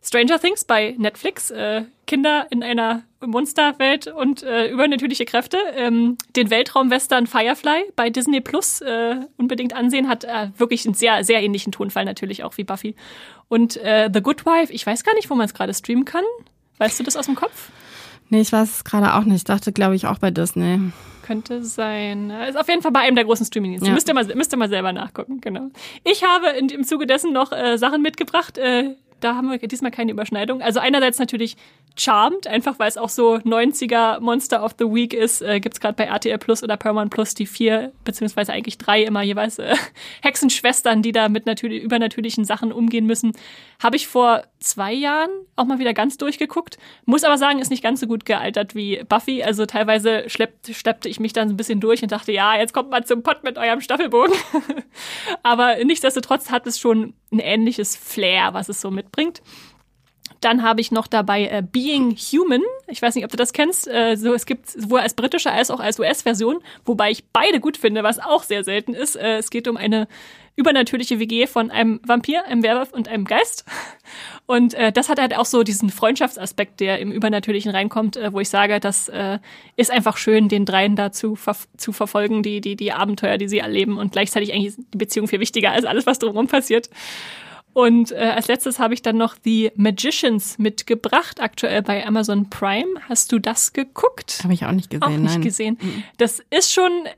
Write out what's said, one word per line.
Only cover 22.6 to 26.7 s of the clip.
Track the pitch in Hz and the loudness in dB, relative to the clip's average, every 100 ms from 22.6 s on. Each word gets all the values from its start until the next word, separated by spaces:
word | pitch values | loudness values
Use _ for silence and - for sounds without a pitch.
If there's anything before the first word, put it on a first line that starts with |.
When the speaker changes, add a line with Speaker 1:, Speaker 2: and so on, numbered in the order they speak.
| 311 | 0
Speaker 1:
jeden | 349 | 0
Fall | 311 | 2
bei | 247 | 2
einem | 240 247 | 4 4
der | 220 | 4
großen | 233 220 | 2 0
Streaming-Dienste. | 220 196 180 190 | -2 -4 -2 2
Speaker 2:
Ja. | |
Speaker 1:
Müsst | 247 330 | 2 4
ihr | |
mal, | 277 208 247 | 2 0 -2
müsst | 311 | -2
ihr | 269 | 0
mal | 214 | 0
selber | 202 190 | 0 -2
nachgucken, | 185 190 - - 262 | -4 -8 -10 -10 -10
genau. | 226 190 269 - - - | -8 -8 -10 -14 -20 -6
Ich | - 403 | 0 2
habe | 370 359 339 | 4 4 2
in, | 269 | 0
im | 269 | -2